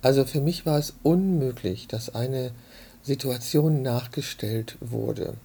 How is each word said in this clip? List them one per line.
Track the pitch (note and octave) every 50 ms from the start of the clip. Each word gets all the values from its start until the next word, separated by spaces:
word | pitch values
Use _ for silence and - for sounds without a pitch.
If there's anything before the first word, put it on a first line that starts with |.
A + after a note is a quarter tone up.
Also | - C3 C#3 C#3 C3+
für | C3 - D3+
mich | C#3 D#3 F3 - -
war | E3 D3+ D3
es | D3 - - - -
unmöglich, | D3 E3 F3+ F#3+ G3 F#3 D#3+ C3+ C3 A#2+ - - F2+ F#2 - - -
dass | - A#2 A#2 - -
eine | A#2 A#2+ C3 C3 C3 B2+ B2 A#2 - - - - - - - - - -
Situation | - C#3 C3+ - C3+ B2 B2 A#2+ - - D3 D3+ D#3+ D#3 C#3+ C3
nachgestellt | C3 A#2+ A#2+ B2 A#2+ - - C#3+ - - - - G#2+ A2 A2+ A2 - - -
wurde. | - A#2 A#2 A2+ A2 A2+ G#2+ - E2+ - - A2